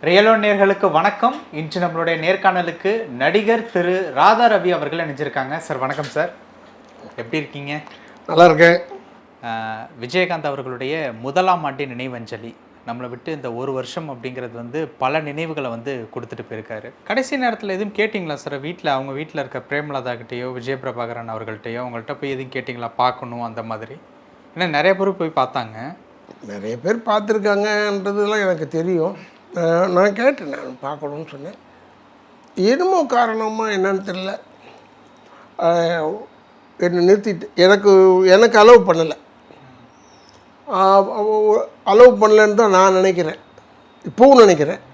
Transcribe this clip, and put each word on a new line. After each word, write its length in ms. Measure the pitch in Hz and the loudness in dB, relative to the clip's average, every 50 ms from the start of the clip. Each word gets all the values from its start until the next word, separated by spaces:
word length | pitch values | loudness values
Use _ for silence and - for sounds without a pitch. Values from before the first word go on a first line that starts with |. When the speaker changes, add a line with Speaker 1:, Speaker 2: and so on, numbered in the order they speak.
Speaker 1:
ரியலோ 360 | - 151 175 190 208 220 226 220 | 0 4 4 4 6 6 4 4
நேயர்களுக்கு 540 | 208 208 208 196 196 196 196 196 - 190 | 2 0 2 2 2 2 2 0 0 0
வணக்கம். 440 | 151 156 175 208 202 - - 247 277 302 - - - | 0 2 0 0 -2 0 -2 -2 -2 -4 -14 -14 -12
இன்று 280 | 151 160 151 - 185 | -10 -10 -8 -6 -4
நம்மளுடைய 380 | 175 175 160 165 165 165 170 165 | -4 -4 -4 -4 -4 -2 -4 -2
நேர்காணலுக்கு 880 | 156 170 190 190 190 196 180 180 175 175 165 170 - 190 208 226 226 - | 0 -2 -2 2 2 0 0 0 -4 -4 -8 -4 -4 -4 -2 -2 -6 -10
நடிகர் 640 | 123 120 131 151 170 214 214 208 226 226 226 226 | -6 -2 -2 0 0 0 0 2 0 0 -2 -4
திரு 400 | - 185 175 180 180 185 190 160 131 | -4 -2 -2 0 -2 -2 -4 -4 0
ராதா 320 | 127 156 196 226 220 240 | 4 4 4 4 6 4
ரவி 240 | 233 220 190 165 180 | 4 4 2 0 0
அவர்கள் 300 | 175 160 147 147 147 170 | -2 -2 -2 -6 -6 -6
இணைஞ்சிருக்காங்க. 580 | 170 156 139 131 151 143 - 143 131 131 147 165 | -6 -6 -6 -8 -8 -6 -6 -6 -6 -6 -8 -10
சார், 200 | 160 - 156 131 | -8 -8 -8 -6
வணக்கம் 280 | 127 135 143 147 147 | -6 -6 -6 -6 -8
சார், 280 | 143 - 151 156 180 - - - - - - - - - - - - - - - - - | -8 -4 -6 -6 -6 -6 -14 -20 -20 -20 -20 -20 -20 -20 -20 -20 -20 -20 -20 -20 -20 -16
எப்படி 220 | - 117 117 - 156 | -16 -12 -6 -6 -6
இருக்கீங்க? 420 | 147 - - 143 143 143 147 151 151 - - - - - - - - - | -6 -8 -12 -14 -12 -10 -10 -12 -12 -16 -20 -20 -20 -20 -20 -20 -12 -4
Speaker 2:
நல்லா 180 | 160 160 175 | 4 6 8
இருக்கேன். 360 | 175 160 147 170 170 175 180 - - - - - - - - _ _ _ _ - | 8 8 8 6 6 6 4 -2 -8 -18 -20 -20 -20 -20 -20 _ _ _ _ -12
Speaker 1:
ஆ, 340 | 117 113 113 110 110 110 110 113 - - 123 | -10 -8 -8 -8 -10 -10 -12 -14 -18 -14 -14
விஜயகாந்த் 440 | 117 123 143 185 180 175 175 156 147 | -12 -4 0 0 0 0 -2 -4 -4
அவர்களுடைய 680 | 147 139 135 131 127 127 123 131 135 151 160 156 131 113 110 | -6 -6 -6 -8 -10 -10 -8 -8 -6 -6 -6 -6 -8 -8 -8
முதலாம் 440 | 117 135 139 180 185 190 180 175 156 | -10 -4 -2 0 2 2 0 0 -2
ஆண்டு 220 | 143 131 131 143 | -8 -6 -8 -10
நினைவஞ்சலி, 720 | 131 123 120 127 131 123 120 113 107 - 110 110 117 - _ _ _ _ _ _ - | -10 -8 -10 -10 -10 -10 -12 -14 -14 -14 -14 -14 -16 -18 _ _ _ _ _ _ -14
நம்மளை 220 | 117 120 127 123 | -12 -12 -12 -12
விட்டு 220 | 123 120 - - | -14 -14 -12 -12
இந்த 220 | 160 147 131 127 117 | -10 -10 -10 -10 -8
ஒரு 200 | 117 131 139 135 | -8 -8 -6 -6
வருஷம் 360 | 131 131 120 - 170 160 151 | -6 -8 -8 -10 -12 -12 -12
அப்படிங்கிறது 420 | 135 120 117 131 127 127 127 120 | -14 -12 -12 -12 -12 -10 -12 -12
வந்து 360 | 113 120 117 120 120 156 160 - | -12 -14 -14 -10 -8 -10 -10 -10
பல 320 | - _ 135 131 143 160 | -8 _ -4 -2 -2 -2
நினைவுகளை 500 | 160 147 143 151 165 160 160 151 139 123 | -6 -6 -8 -8 -8 -8 -8 -8 -8 -8
வந்து 380 | 117 117 120 135 139 127 113 107 - | -8 -10 -10 -10 -10 -10 -10 -12 -12
கொடுத்துட்டு 380 | 127 117 - - 113 113 - 117 | -14 -12 -12 -14 -16 -14 -14 -14
போயிருக்காரு. 380 | 110 110 - 117 107 - 117 - _ _ | -16 -14 -14 -16 -16 -16 -18 -20 _ _
கடைசி 340 | - 202 247 262 254 294 269 | -6 -4 -4 -4 -4 -6 -4
நேரத்துல 320 | 254 240 226 - - 202 | -4 -4 -4 -4 -8 -8
எதுவும் 240 | 190 185 214 202 202 | -6 -6 -6 -8 -4
கேட்டிங்களா 380 | - 208 220 220 208 175 160 147 | -4 -4 -4 -4 -6 -6 -6 -10
சார் 260 | 139 - 147 143 139 | -8 -8 -10 -10 -10
வீட்ல, 340 | 135 156 - - - 156 139 | -10 -10 -12 -8 -4 -4 -4
அவங்க 180 | 131 135 139 | -4 -4 -8
வீட்ல 300 | 135 139 156 156 - 156 | -10 -10 -12 -10 -8 -10
இருக்க 200 | 139 131 - 127 123 - | -10 -8 -10 -12 -10 -6
பிரேமலதா 480 | 143 143 147 151 143 135 123 127 120 113 | -6 -6 -6 -6 -8 -8 -8 -8 -10 -10
கிட்டயோ 340 | 117 113 127 120 123 127 | -10 -12 -12 -10 -10 -10
விஜயபிரபாகரன் 800 | 127 127 117 127 139 127 131 135 120 120 120 117 117 117 117 113 | -10 -10 -8 -8 -8 -6 -8 -10 -8 -8 -8 -8 -8 -12 -12 -12
அவர்கள்ட்டயோ 520 | 113 110 113 107 110 107 - 117 113 120 | -12 -12 -10 -12 -12 -12 -12 -12 -10 -10
அவங்கள்ட்ட 360 | 127 123 117 117 113 - 143 139 | -10 -10 -10 -12 -12 -12 -12 -10
போய் 100 | - 139 | -8 -8
எதுவும் 220 | 135 131 135 127 | -8 -8 -10 -10
கேட்டிங்களா 400 | - 131 120 - 123 120 120 117 - | -10 -12 -10 -10 -12 -10 -10 -12 -4
பார்க்கணும் 460 | - 127 127 123 - - 123 120 120 | -2 -2 -2 -2 -4 -12 -12 -10 -10
அந்த 220 | 120 117 110 117 113 | -10 -10 -10 -12 -10
மாதிரி? 320 | 113 113 107 113 113 135 160 - _ _ _ _ _ _ _ _ - _ | -10 -10 -12 -12 -16 -18 -20 -20 _ _ _ _ _ _ _ _ -20 _
ஏன்னா 140 | 165 180 175 | -6 -6 -2
நிறைய 260 | 151 143 151 185 190 | -2 0 2 2 2
பேர் 200 | 185 196 196 190 | 2 0 -2 -2
போய் 300 | 190 170 160 156 - 131 | -2 -6 -4 -2 -2 -2
பார்த்தாங்க. 500 | 127 - 139 117 110 110 107 120 143 180 - - _ - _ _ - - - - 107 | -2 -2 -8 -8 -8 -12 -14 -14 -14 -16 -18 -20 _ -20 _ _ -20 -20 -20 -18 -16
Speaker 2:
நிறைய 300 | 101 101 98 107 117 120 | -14 -12 -10 -10 -10 -6
பேர் 200 | 120 175 220 233 | -4 -4 -4 -4
பார்த்துருக்காங்கன்றதுலாம் 1400 | 226 240 208 214 208 208 220 220 196 214 202 202 202 208 208 208 208 208 202 202 185 202 202 208 208 202 214 214 | -2 -2 -2 -2 -2 -2 -4 -2 0 0 0 0 0 -2 -2 -2 -2 -2 -4 -4 -6 -6 -4 -2 -2 -2 -2 -2
எனக்கு 260 | 202 185 180 156 156 139 | 0 -2 -2 -4 -6 -6
தெரியும். 680 | 165 160 160 180 185 170 156 185 202 - - - - - _ _ - | -6 -4 -4 -2 -2 -2 -2 -2 -4 -8 -18 -20 -20 -20 _ _ -8
நான், 380 | 175 170 165 165 170 185 190 | -4 -2 0 0 0 0 0
நான் 220 | 180 175 190 202 196 | 2 2 2 2 0
கேட்டேன், 340 | 208 233 269 285 - - 147 | 0 0 0 0 -2 -8 -12
நான் 300 | 135 - - 127 127 254 | -12 -12 -12 -14 -16 -12
பார்க்கணும்னு 440 | - 139 151 143 151 143 147 151 160 147 | -10 -10 -10 -10 -10 -12 -12 -12 -14 -16
சொன்னேன். 240 | - 139 139 175 214 - _ _ _ - - _ _ _ _ _ _ _ _ _ _ _ _ _ _ | -16 -18 -18 -18 -18 -20 _ _ _ -20 -20 _ _ _ _ _ _ _ _ _ _ _ _ _ _
என்னமோ 500 | - 185 208 247 285 359 370 381 359 302 | -2 0 0 2 2 0 0 0 0 0
காரணமா 600 | 240 - 240 240 226 220 220 220 220 220 220 220 220 | 0 0 0 0 0 -2 -4 -4 -4 -4 -4 -4 -4
என்னன்னு 340 | 208 190 185 196 196 190 196 | -2 -2 -2 -2 -2 -4 -6
தெரியல, 340 | 196 180 185 185 190 196 - - _ - _ - - - - _ _ _ _ _ _ _ _ _ _ - - - - _ - | -8 -10 -8 -8 -8 -10 -10 -14 _ -20 _ -20 -20 -20 -20 _ _ _ _ _ _ _ _ _ _ -20 -20 -20 -20 _ -2
ஆ, 120 | 180 170 170 170 170 165 175 170 156 156 185 214 233 - _ _ _ _ _ _ _ _ _ _ | -2 0 0 0 0 -2 -2 -2 -4 -6 -6 -8 -14 -18 _ _ _ _ _ _ _ _ _ _
என்னை 320 | 175 175 170 180 175 185 | -2 -2 0 2 4 4
நிறுத்திட்டு, 340 | 196 208 202 220 196 165 - - _ | 4 4 2 -4 -6 -6 -10 -12 _
எனக்கு, 640 | - 175 185 202 202 202 202 196 190 190 190 185 185 190 | 4 6 6 6 6 6 6 6 8 8 6 6 4 6
எனக்கு 340 | 185 185 196 233 233 233 214 | 6 6 6 6 6 6 8
அலோவ் 300 | 208 226 247 226 190 190 | 10 10 10 10 8 6
பண்ணல. 220 | 170 165 165 160 147 - _ _ _ _ _ _ - - - - - - - _ _ _ _ _ _ - _ _ _ _ _ _ _ _ _ 294 | 0 0 0 -4 -4 -10 _ _ _ _ _ _ -20 -20 -20 -20 -20 -20 -20 _ _ _ _ _ _ -20 _ _ _ _ _ _ _ _ _ -6
ஆ, 300 | 214 185 190 190 196 196 196 202 - 220 208 214 214 214 214 214 214 220 - - - _ _ | 0 2 4 6 6 4 4 2 -2 -4 -2 -2 0 0 2 2 2 2 0 -4 -10 _ _
அலோவ் 320 | - 196 220 247 254 226 202 | 2 8 10 10 10 10 8
பண்ணலன்னு 320 | 214 214 214 214 214 208 208 | 4 4 6 6 6 4 4
தான் 160 | 202 233 208 | 2 2 4
நான் 240 | 190 185 190 196 190 | 6 6 6 6 4
நினைக்கிறேன், 420 | 185 185 190 180 170 175 156 - - - _ _ - _ _ _ _ _ _ _ _ _ - | 4 2 2 0 0 -2 -4 -6 -10 -18 _ _ -20 _ _ _ _ _ _ _ _ _ -14
இப்போவும் 260 | 123 - 240 277 277 | 2 6 8 8 10
நினைக்கிறேன். 440 | 247 226 202 175 147 151 143 185 - - - | 10 10 8 8 4 2 -2 -2 -8 -12 -20